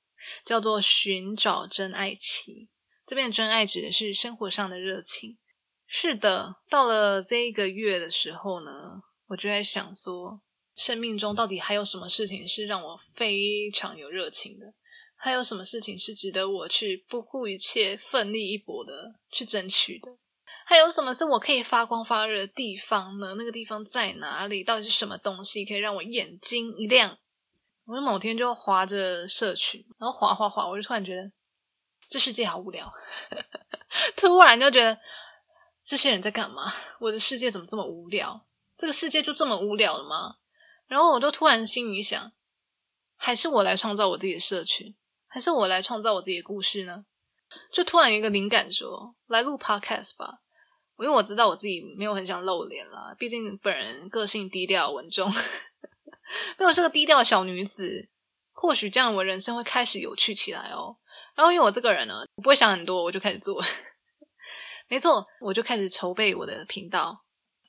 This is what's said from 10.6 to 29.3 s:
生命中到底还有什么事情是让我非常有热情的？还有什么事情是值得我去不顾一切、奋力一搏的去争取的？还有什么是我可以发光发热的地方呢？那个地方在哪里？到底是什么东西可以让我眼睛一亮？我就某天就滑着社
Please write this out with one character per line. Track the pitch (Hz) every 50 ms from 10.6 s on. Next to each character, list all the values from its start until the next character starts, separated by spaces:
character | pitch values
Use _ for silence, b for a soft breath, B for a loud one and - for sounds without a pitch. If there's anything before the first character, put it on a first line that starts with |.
| _ _ _
生 | - - - 240 226
命 | 233 233 214
中 | 202 214 208 208
到 | 214 226
底 | 196 196 175
还 | - -
有 | 208 208
什 | 202 196 -
么 | 185 180
事 | 180 - - 214
情 | 190 196 190 185
是 | 180 - 208 214
让 | 202 202 185
我 | 165 151 165 185 - - -
非 | - 240 214 202 202 202 208 208 208 208 208
常 | 202 - - 180 165
有 | 156 143 143
热 | 170 190 175 160
情 | - - - 202 202 -
的？ | - 208 - _ b b b b b b b
还 | b - 262
有 | 254 254
什 | 247 - -
么 | - -
事 | - - 226
情 | - 220 190 185
是 | - - 214
值 | - - 196
得 | 170 185 190 196
我 | 196 185 160 175
去 | - - 220 202 185 185 _ -
不 | - 240
顾 | 226 - - 269 247 208
一 | 196
切、 | 185 - - - 240 208 190 202
奋 | 214 - - - 254 214 202
力 | 214 220 208 185
一 | 208 202
搏 | - - - 117 110
的 | 113 139 143 - 226 - _ _ -
去 | - - 247
争 | - - 202 185
取 | 190 - - - - - -
的？ | - 254 - _ _ _ _ _ _ B B B B
还 | B 349
有 | 320 320 339
什 | 330 330
么 | 277 254 247
是 | - 330
我 | 302 262 220
可 | - -
以 | 285 247
发 | 233 - 254 233 233
光 | - 240 226 226
发 | - 233 214 214
热 | 220 214 202
的 | 196
地 | 202 - - 254 214 190
方 | 202 - - 220 202 190 190 196 202
呢？ | 196 185 196 214
那 | 233
个 | 233
地 | 226 233 220
方 | - 220 214
在 | 214 - - 247 220 190 -
哪 | - 151 147 143 160 196
里？ | 208 208 196
到 | 185 - 226
底 | 220 208
是 | 220
什 | - - 226 208
么 | 190
东 | 185 - 208 190 185
西 | 196 - - 208 196
可 | 202
以 | 208 202
让 | 208 214 208
我 | 185
眼 | 165 220 233 233 - 156 170 185
睛 | - - 240 240 233 233 202
一 | 175 220
亮？ | 214 254 254 220 185 - - _ _ _ _ _ _ _ _ _ _ _ _ _
我 | 226 233
就 | 262
某 | 285 269 202 190
天 | - 220 226
就 | 226 247 247 233
滑 | 233 - 208 190 185 190
着 | 190 202 202 190 185 180 175 175
社 | 196